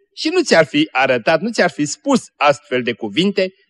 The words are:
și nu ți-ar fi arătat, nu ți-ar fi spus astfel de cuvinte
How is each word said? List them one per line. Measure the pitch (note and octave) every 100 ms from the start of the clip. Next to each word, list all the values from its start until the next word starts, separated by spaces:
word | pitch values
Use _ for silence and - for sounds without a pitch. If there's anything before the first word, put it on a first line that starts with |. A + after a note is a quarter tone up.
| _
și | - D#4
nu | F#4
ți-ar | - E3
fi | D#3 D3 D#3
arătat, | B2+ C3+ B2 E3 D#3+
nu | A#3
ți-ar | A3+ F3+
fi | -
spus | D3 - C#4 B3+ - -
astfel | D3 C#3 - B2+
de | A#2+
cuvinte | - G#2+ A#2 G3 G3 F#3+ _